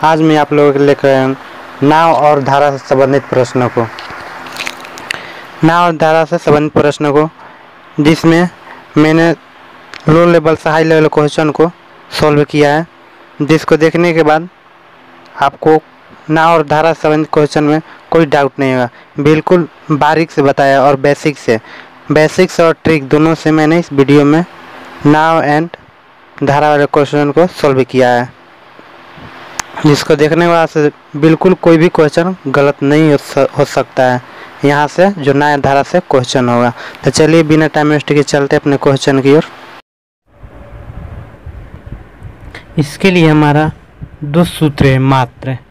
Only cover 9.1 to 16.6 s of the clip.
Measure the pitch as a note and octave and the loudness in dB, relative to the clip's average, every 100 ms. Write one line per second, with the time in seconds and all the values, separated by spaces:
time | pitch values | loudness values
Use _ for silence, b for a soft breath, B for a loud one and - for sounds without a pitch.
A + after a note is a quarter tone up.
9.1 | D#3+ E3 D3+ - - - - - - - | 2 0 -2 -8 -20 -20 -20 -20 -8 0
10.1 | D#3 F3 E3+ D#3 D#3 - D#3 D#3+ D#3+ D#3 | 2 4 2 0 -2 -2 0 2 2 2
11.1 | - D3 - D#3 C#3+ D#3+ - - - - | 0 -2 0 -4 0 -2 -2 -20 -20 -14
12.1 | - D3+ D3 D3 D3+ D3 D3 E3 _ - | -2 0 2 0 0 2 0 -4 _ -20
13.1 | - - - C#3+ D#3 - D#3 D#3+ E3 F3 | -20 -20 -10 -2 0 0 0 2 0 0
14.1 | D#3+ D3+ D#3 F3 _ _ _ - - - | 0 2 0 -2 _ _ _ -20 -20 -20
15.1 | - - - C#3 - - D#3 - _ _ | -20 -20 -4 -4 -2 0 0 -2 _ _
16.1 | - - D#3 D#3+ E3 | -20 -4 0 2 0